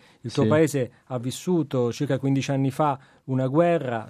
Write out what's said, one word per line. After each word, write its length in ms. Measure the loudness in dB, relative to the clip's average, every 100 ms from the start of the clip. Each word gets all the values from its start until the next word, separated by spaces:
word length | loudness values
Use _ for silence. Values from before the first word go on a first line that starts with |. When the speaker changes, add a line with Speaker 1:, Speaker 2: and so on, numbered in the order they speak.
| -12 _
Speaker 1:
il 120 | -6
tuo 120 | 0
Speaker 2:
Sì. 40 | 2
Speaker 1:
paese 440 | 4 2 0 -4 -8 -10
ha 120 | -6
vissuto 720 | -6 -6 -2 -2 0 0 -2
circa 280 | -2 -2 0
quindici 340 | 0 0 0
anni 180 | 0 0
fa 260 | 2 0 0 -8 _ -4
una 220 | -2 2
guerra, 600 | 2 4 2 -2 -6